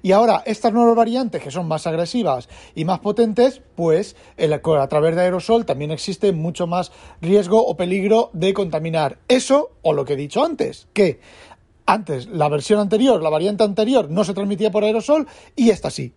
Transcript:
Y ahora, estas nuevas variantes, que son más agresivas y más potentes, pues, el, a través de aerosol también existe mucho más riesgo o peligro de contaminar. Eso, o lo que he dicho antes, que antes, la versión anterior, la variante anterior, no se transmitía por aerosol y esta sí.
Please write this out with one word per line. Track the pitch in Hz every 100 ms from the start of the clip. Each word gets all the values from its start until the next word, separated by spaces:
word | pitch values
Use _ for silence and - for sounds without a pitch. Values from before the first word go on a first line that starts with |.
Y | 185
ahora, | 196 233 185 -
estas | 214 240
nuevas | 220 233 233
variantes, | 233 247 247 165
que | 143
son | 147 170
más | 156 165
agresivas | 160 170 247 180 131 - - -
y | -
más | 160 185
potentes, | 208 208 226 214 254 254 _ -
pues, | 170 160 208 - - -
el, | 156
a | 147 160 151 135
través | 151 160
de | 165
aerosol | 180 180 190 233
también | 220 135 151
existe | 156 - 185 202
mucho | 165 165 160 175
más | 175 170 - - -
riesgo | 165 202 175 220
o | - 165
peligro | 180 196 196 220 226
de | 160 185
contaminar. | 196 185 156 160 160 143 - -
Eso, | 254 - 277 302 _
o | 165
lo | 147
que | 131
he | 139
dicho | 143 -
antes, | 311 320 131 - _
que | - 185 135 - - - - _ _ -
antes, | 208 170 135 143
la | 175 147
versión | 147 - 208
anterior, | 202 214 262 208
la | 160
variante | 156 190 208
anterior, | 214 202 214 262 147
no | 170
se | 196
transmitía | 196 202 202 214
por | 196
aerosol | 208 220 240 302 285 - -
y | - 233
esta | 190 156
sí. | - 123